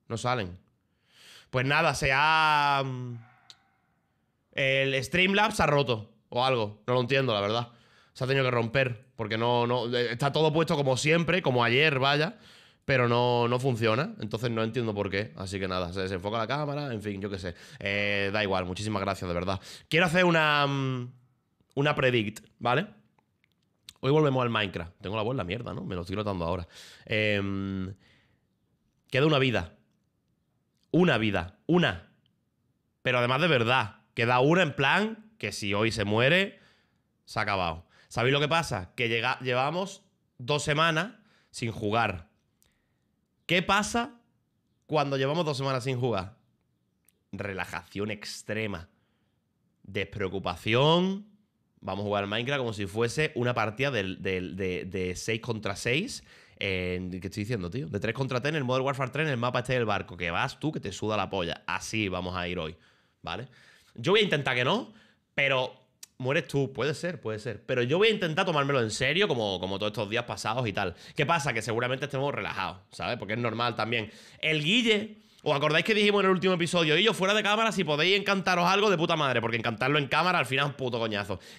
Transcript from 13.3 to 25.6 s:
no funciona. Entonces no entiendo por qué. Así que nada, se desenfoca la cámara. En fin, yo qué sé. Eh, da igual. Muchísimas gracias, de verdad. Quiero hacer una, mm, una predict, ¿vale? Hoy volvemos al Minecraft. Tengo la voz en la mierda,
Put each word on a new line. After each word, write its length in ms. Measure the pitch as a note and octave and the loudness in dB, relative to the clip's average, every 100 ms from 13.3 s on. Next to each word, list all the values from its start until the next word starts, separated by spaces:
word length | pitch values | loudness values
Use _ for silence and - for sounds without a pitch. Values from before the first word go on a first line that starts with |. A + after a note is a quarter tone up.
| A#2+ A#2+ | 4 2
no 120 | B2 | 2
funciona. 560 | C3+ A2+ A2+ A2 G3 A3 | 0 2 2 2 0 -6
Entonces 300 | G#2+ A2+ B2 | -8 -4 -2
no 140 | A2+ | -2
entiendo 300 | A2+ B2 A2+ | -2 -2 -2
por 160 | G2+ G2 | -2 -2
qué. 240 | G2 A2 - | -2 -4 -8
Así 220 | F#2 F#2+ | -8 -4
que 80 | F#2+ | -2
nada, 260 | F#2 F2 | -2 -2
se 80 | F#2+ | -4
desenfoca 380 | F#2+ F#2+ G2+ A2+ | -4 -4 -4 -4
la 80 | A2 | -4
cámara. 440 | C#3+ D3 C#3+ C#3+ | -4 -4 -6 -6
En 100 | A2 | -6
fin, 200 | G#2 F#2+ | -6 -6
yo 80 | G2+ | -6
qué 80 | F#2+ | -6
sé. 160 | F2+ - - - | -8 -10 -18 -8
Eh, 520 | G2 G2+ G2+ G2+ G2 | -2 0 0 0 0
da 100 | G#2+ | 0
igual. 220 | G2+ F#2+ F2+ | 0 0 0
Muchísimas 360 | F2+ G#2+ G#2 | -4 -4 -2
gracias, 260 | F#2+ F#2+ F#2 | -2 -2 -2
de 60 | |
verdad. 280 | F2 F#2 F#2+ - - - | -2 -2 -4 -6 -20 -2
Quiero 200 | D#3 F3+ | 0 2
hacer 180 | F3+ F3+ | 4 4
una, 400 | E3 D#3 D3 C#3+ | 4 4 4 2
mm, 440 | C#3 C3+ B2+ B2 - _ _ _ _ _ - | 0 -2 -4 -8 -14 _ _ _ _ _ 0
una 200 | D3 C#3+ | 0 2
predict, 500 | C3 B2 G#2 - - - | 2 2 0 -6 -20 -6
¿vale? 280 | A#2+ C3 G#3 - _ _ _ _ _ _ _ _ - - | 0 0 -2 -12 _ _ _ _ _ _ _ _ -20 -6
Hoy 100 | C3 | 2
volvemos 320 | D#3 D3 C3 | 4 4 4
al 80 | A#2+ | 2
Minecraft. 500 | A2+ G2+ F2+ E2+ - | 0 0 -4 -10 -10
Tengo 140 | F#2 G#2+ | -8 -4
la 80 | |
voz 80 | G#2+ | -2
en 60 | C3 | -4
la 60 | |
mierda, 300 | F2 A2 | -4 -6